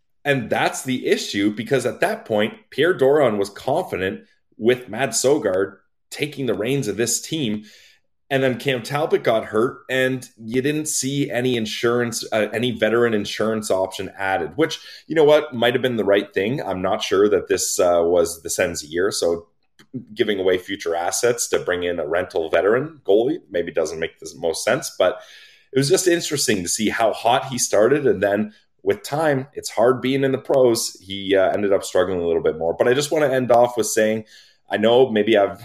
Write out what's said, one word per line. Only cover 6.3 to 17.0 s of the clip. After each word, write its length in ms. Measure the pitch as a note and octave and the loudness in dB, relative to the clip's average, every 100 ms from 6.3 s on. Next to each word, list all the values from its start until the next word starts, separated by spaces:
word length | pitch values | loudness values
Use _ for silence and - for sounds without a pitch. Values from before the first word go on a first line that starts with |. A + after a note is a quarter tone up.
| C3+ B2+ | -4 -4
the 80 | |
reins 340 | F#2+ A2 C#3 G#2 | -2 -2 -2 -2
of 80 | G2 | -2
this 240 | A#2 - | -2 -4
team. 420 | - D#3+ B2 G#2+ - - - _ _ _ - | -6 -4 -4 -6 -10 -20 -20 _ _ _ -6
And 120 | C3+ | -2
then 160 | C3 A#2 | 0 -2
Cam 240 | C#3 B2+ | -4 -4
Talbot 400 | A2+ C#3 E3 G3 | -4 -4 0 0
got 220 | - A2+ G#2+ | 2 0 0
hurt, 380 | G#2+ B2 - - | 0 0 -2 -6
and 400 | B2+ C3 C3 B2 - | -2 0 -2 -8 -18
you 240 | A2+ B2 | -6 -2
didn't 260 | C3+ D3+ D#3 | -2 -2 -4
see 440 | - C3 C#3+ C#3 | -4 -4 -2 -2
any 260 | A#2 B2+ B2 | -2 -2 -2
insurance, 760 | G#2+ - A#2+ A#2+ A#2+ A#2 - | -4 -2 0 0 -2 -4 -4
uh, 180 | A2+ G#2 | -2 -2
any 200 | A2+ B2 | -2 -4
veteran 420 | A2 G#2+ A#2 A#2+ | 0 0 2 2
insurance 560 | G#2+ G2+ - A2 A2 G#2+ | 0 -4 -4 -2 -2 -2
option 400 | F#2+ F#2+ - F#2+ - | -2 -2 -4 -10 -6
added, 340 | G2 F#2 D#2 E2+ | -4 -2 -2 -2
which, 220 | D#3 - - - - | -2 -4 -14 -20 -4
you 80 | |
know 100 | D#3 | 4
what, 300 | D3 D3+ D3+ | 6 6 2
might 180 | A#2+ A#2+ | 0 2
have 80 | B2+ | 2
been 160 | B2 A#2 | 0 0
the 80 | |
right 260 | G2 G2+ - | 2 2 2
thing. 280 | - G2+ C#3+ | -2 -2 -2
I'm 200 | G2 F#2 | -4 -4
not 200 | F#2 - | -2 -2